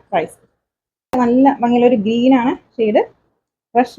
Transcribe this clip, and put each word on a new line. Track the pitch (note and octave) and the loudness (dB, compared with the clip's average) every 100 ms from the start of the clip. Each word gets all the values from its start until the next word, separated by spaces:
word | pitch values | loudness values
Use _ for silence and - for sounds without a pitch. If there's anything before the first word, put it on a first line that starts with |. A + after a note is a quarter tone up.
| _ | _
പ്രൈസ്. | F#3 E3 - _ _ _ _ _ _ _ B3+ | -6 -6 -12 _ _ _ _ _ _ _ -4
നല്ല | A#3+ B3 C4+ - | 0 2 2 2
ഭംഗിയുള്ള | A#3+ A#3+ B3 | -2 0 2
ഒരു | B3 | 0
ഗ്രീൻ | G3+ A#3 B3 C4+ | -2 -2 2 2
ആണ് | A#3 F4+ _ | 0 -6 _
ഷെയ്ഡ്. | - A3 A#3 A4+ _ _ _ _ _ _ | -6 -2 0 -2 _ _ _ _ _ _
ഫ്രഷ് | A#3 B3 | -4 -4